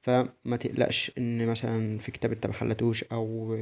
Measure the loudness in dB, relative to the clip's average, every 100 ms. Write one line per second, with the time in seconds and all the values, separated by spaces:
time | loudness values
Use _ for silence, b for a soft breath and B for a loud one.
0 | 4 4 2 -4 -4 -2 -2 2 2 2
1 | -2 -2 -2 0 0 0 0 0 0 -2
2 | -6 -2 -2 0 -2 0 0 2 2 0
3 | -2 -4 -2 -4 -4 -4